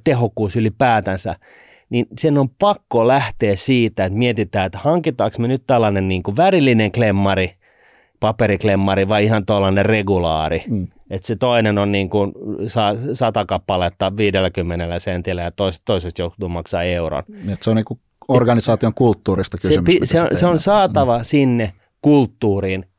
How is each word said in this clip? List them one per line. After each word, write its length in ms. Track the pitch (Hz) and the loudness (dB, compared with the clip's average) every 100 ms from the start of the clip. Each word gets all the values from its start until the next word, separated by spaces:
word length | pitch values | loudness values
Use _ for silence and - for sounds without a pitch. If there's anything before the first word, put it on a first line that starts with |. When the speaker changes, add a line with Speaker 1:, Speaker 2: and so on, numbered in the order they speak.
Speaker 1:
tehokkuus 520 | 165 127 113 - 101 120 | 0 0 -2 -2 -4 0
ylipäätänsä, 800 | 110 - 127 110 98 95 - - _ - _ _ _ | -2 0 2 2 0 -4 -6 -10 _ -20 _ _ _
niin 160 | 120 - 110 | -4 -4 -2
sen 180 | 160 143 | 0 2
on 120 | 131 - | 0 0
pakko 480 | 202 202 _ 117 117 | 0 0 _ 0 2
lähteä 480 | 139 117 - 107 98 | 2 0 -2 -2 0
siitä, 500 | - 127 113 - 95 | 0 2 2 -2 -4
että 120 | 104 | 0
mietitään, 480 | 123 110 98 101 95 | 0 0 -2 -2 -4
että 120 | 95 | -4
hankitaanko 600 | 143 175 156 123 107 - | -2 0 -2 -2 -2 -2
me 80 | 117 | -2
nyt 160 | 131 - | -2 0
tällainen 400 | 120 107 98 95 | 2 2 0 0
niinku 300 | 92 98 107 | -2 -2 0
värillinen 540 | 190 185 135 113 104 | 2 4 4 2 2
klemmari, 640 | 120 110 98 98 95 92 - _ _ _ _ _ _ | 0 2 2 2 0 -2 -6 _ _ _ _ _ _
paperiklemmari 880 | 107 110 107 98 107 98 98 95 95 | -4 0 0 2 2 2 2 0 2
vai 160 | 107 107 | 2 2
ihan 200 | 110 98 | 0 0
tuollainen 400 | 101 95 98 101 | 0 2 2 2
regulaari. 760 | 110 98 92 85 78 78 82 - | 0 0 0 0 -2 -2 -4 -4
Speaker 2:
Mm. 180 | 104 90 - - | -6 -6 -12 -12
Speaker 1:
Et 140 | 95 | -10
se 120 | - 104 | -6 -2
toinen 420 | 127 120 110 101 | 0 2 2 2
on 140 | 101 | 0
niinku 400 | 101 92 104 101 - 107 98 107 | 0 0 -2 -2 -6 -10 -8 -4
saa 280 | - 104 113 135 | -2 0 -2 -6
sata 320 | 123 113 113 95 | -2 -2 -2 -2
kappaletta 720 | 90 - 92 87 - 95 101 | -4 -2 -2 -2 -2 -4 0
viidelläkymmenellä 840 | 101 95 92 95 85 85 85 87 | 0 2 0 -2 -4 -4 -6 -6
sentillä 420 | 101 90 90 90 | -6 -6 -4 -6
ja 100 | 85 | -6
tois-, 300 | - 95 - - | -4 -4 -4 -4
toisesta 360 | 95 85 87 | -4 -4 -8
joutuu 280 | 87 - 90 | -8 -8 -8
maksaa 340 | 85 82 85 | -8 -6 -4
euron. 400 | 90 87 80 71 - 147 92 | -2 -4 -4 -6 -8 -12 -10
Speaker 2:
Et 100 | 95 | -4
se 60 | 117 | 0
on 60 | 110 | 0
niinku 240 | 107 117 _ _ - | -2 -10 _ _ 0
organisaation 680 | 127 120 117 - 113 113 | 2 4 2 2 0 0
kulttuurista 640 | - 120 98 - 95 - 95 | 2 2 2 -2 -2 -4 -6
Speaker 1:
Se 60 | 92 | 0
Speaker 2:
kysymys, 260 | - 120 | 2 4
Speaker 1:
pi-, 60 | - | 2
Speaker 2:
mitä 60 | - | 2
Speaker 1:
se 160 | 165 | 0
on, 60 | 170 | 0
Speaker 2:
se 80 | - | 2
Speaker 1:
se 60 | 175 | 2
on 40 | |
Speaker 2:
tehdään. 100 | 160 | 2
Speaker 1:
saatava 580 | 190 208 185 147 127 117 | 2 2 2 2 0 0
Speaker 2:
Mm. 60 | |
Speaker 1:
sinne 500 | 113 147 135 120 104 - _ _ | 0 2 2 2 -2 -8 _ _
kulttuuriin, 840 | 147 147 117 - 110 98 95 95 92 | 4 4 4 0 0 0 -2 -4 -8